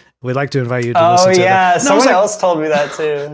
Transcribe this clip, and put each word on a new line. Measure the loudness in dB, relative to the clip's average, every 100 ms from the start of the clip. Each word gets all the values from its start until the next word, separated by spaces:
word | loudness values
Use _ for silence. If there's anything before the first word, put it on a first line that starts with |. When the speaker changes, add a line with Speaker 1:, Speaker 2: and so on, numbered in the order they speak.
| _ _
Speaker 1:
We'd | -6
like | -4 -4
to | -4
invite | -4 -4
you | -2
to | 0
Speaker 2:
Oh, | 2
Speaker 1:
listen | 4 4
to | 2
the," |
Speaker 2:
yeah. | 2 2 2
Speaker 1:
and |
I | 0
was | 2
Speaker 2:
Someone | 2 2
Speaker 1:
like, |
Speaker 2:
else | 2 0 -2
told | -2 -2
me | -2
that, | -2 -4
too. | -4 -6 -6 -8